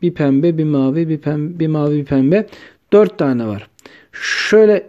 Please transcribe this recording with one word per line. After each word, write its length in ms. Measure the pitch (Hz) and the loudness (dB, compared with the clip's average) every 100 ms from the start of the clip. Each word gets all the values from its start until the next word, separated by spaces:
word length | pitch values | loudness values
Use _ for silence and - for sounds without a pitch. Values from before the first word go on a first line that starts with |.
bir 120 | 175 | -6
pembe, 440 | 170 143 135 170 160 | -2 0 2 0 0
bir 60 | |
mavi, 440 | 156 143 135 151 165 | -2 0 0 -2 -2
bir 100 | 156 | -4
pem-, 400 | 147 151 151 175 | -4 -4 -6 -4
bir 80 | 160 | -4
mavi, 300 | 156 147 147 | -2 -2 -2
bir 80 | |
pembe. 420 | 139 135 135 196 214 - - _ _ | -2 0 2 0 -2 -12 -20 _ _
Dört 260 | 202 208 - | 4 4 0
tane 280 | 143 123 113 | -2 -2 -4
var. 220 | 101 - _ - - _ | -8 -12 _ -20 -20 _
Şöyle 760 | - - - - 214 214 208 | -14 -8 -6 0 4 4 2